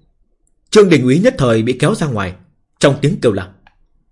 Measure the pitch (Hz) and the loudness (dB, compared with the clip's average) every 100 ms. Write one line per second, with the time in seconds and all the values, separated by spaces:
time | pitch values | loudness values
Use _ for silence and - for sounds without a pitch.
0 | _ _ _ _ _ _ - 214 196 151 | _ _ _ _ _ _ 0 4 4 4
1 | 127 139 233 262 131 113 113 127 147 214 | 2 2 0 0 0 0 -2 -2 -2 -2
2 | 160 110 95 90 _ _ _ - 147 135 | -6 -6 -8 -12 _ _ _ -2 -2 0
3 | 143 208 127 98 92 - _ _ _ _ | -2 -2 -2 -4 -8 -18 _ _ _ _
4 | _ | _